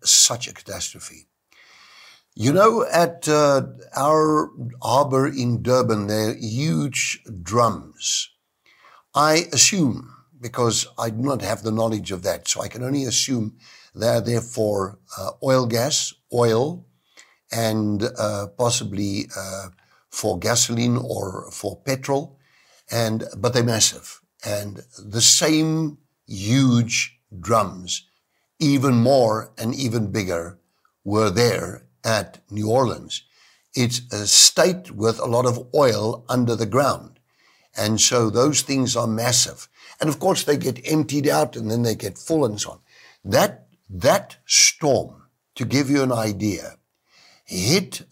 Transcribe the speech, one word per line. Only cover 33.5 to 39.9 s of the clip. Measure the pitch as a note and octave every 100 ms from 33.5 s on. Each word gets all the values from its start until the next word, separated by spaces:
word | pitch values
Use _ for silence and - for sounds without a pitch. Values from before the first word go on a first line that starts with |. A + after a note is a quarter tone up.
| _ _
It's | C3+ A#2+ - -
a | G#2 G2+
state | - - - F3 F3+ -
with | G#2 A2+ A2
a | B2+
lot | A#2 B2+
of | A#2+ -
oil | D3+ C3+ G#2 A2 - -
under | B2+ A#2+
the | A2+ A2
ground. | B2+ C#3 - - _ _ _ _ _ _ -
And | G#2+ G#2+
so | - B2 A2
those | A2 C#3+ C#3
things | - C3+ B2
are | A#2 A2+
massive. | A2 B2 B2 - - - _ -